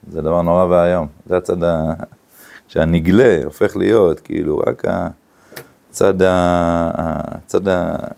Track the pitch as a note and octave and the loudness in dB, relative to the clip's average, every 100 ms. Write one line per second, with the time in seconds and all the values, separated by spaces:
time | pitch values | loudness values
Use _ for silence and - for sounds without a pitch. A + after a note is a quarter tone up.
0 | - D#2+ D#2 F2 E2+ F2 F2+ F2 F2 F2+ | -12 -6 -2 0 2 2 4 4 2 0
1 | D2 - - F2+ F2 F2+ E2+ E2 D#2 E2 | -4 -10 -4 -4 -2 -2 0 0 -2 -6
2 | - _ _ - - - _ E2 D#2+ E2+ | -10 _ _ -20 -20 -20 _ -2 0 2
3 | D#2+ G2 B2+ F2 C2+ - G#2 G2 G2 A2+ | 2 4 4 2 -2 -2 -4 0 0 4
4 | F2+ D2+ - - D#2 D2+ - - - F2+ | 2 0 -6 -6 -4 -2 -2 -4 -4 -4
5 | F2 E2 _ _ _ - - _ _ - | -6 -10 _ _ _ -20 -20 _ _ 0
6 | G2 F#2 F#2 F#2 F2 F2 E2+ E2+ E2 - | 0 2 2 2 2 2 0 0 -2 -4
7 | E2 D#2 - - - F#2 F#2+ F2+ F2 E2 | -6 -6 -8 -12 -4 -2 0 -2 -2 -6
8 | - | -10